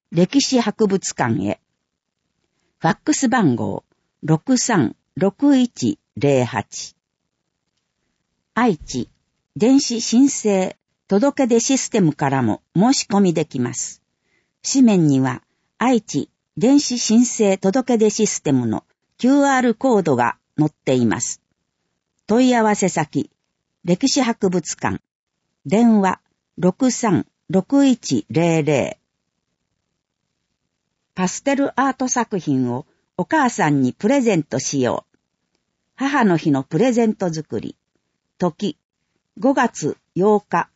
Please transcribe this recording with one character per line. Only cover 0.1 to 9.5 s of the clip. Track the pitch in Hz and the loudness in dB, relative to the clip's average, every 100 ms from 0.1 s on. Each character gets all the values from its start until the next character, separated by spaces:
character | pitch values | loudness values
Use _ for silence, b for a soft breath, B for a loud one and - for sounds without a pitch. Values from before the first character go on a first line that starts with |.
歴 | 165 180 277 | 0 0 0
史 | - 254 | 0 0
博 | 214 - 220 | -2 -2 -2
物 | 190 - | -2 -4
館 | - 127 113 101 | -4 -2 -2 -4
へ。 | - _ _ _ _ _ _ _ _ _ _ _ _ | -8 _ _ _ _ _ _ _ _ _ _ _ _
フ | 165 | -4
ァ | |
ッ | - | -4
ク | - | -4
ス | 294 269 | -2 0
番 | 254 170 113 | 2 2 0
号、 | 101 95 - _ _ _ | -4 -8 -14 _ _ _
六 | 151 156 - 254 | -2 -2 0 -2
三 | - 202 - - _ - | 0 0 0 -4 _ -4
六 | 196 - 285 269 | -4 0 2 2
一 | 240 - 113 - _ - | 0 -2 -4 -4 _ -2
零 | 139 135 | 0 2
八。 | 120 107 - - - _ _ _ _ _ _ _ _ _ _ _ _ _ _ _ _ | 0 -4 -8 -12 -18 _ _ _ _ _ _ _ _ _ _ _ _ _ _ _ _
愛 | - 240 160 | -2 0 0
知、 | - 127 - _ _ _ _ | -6 -8 -10 _ _ _ _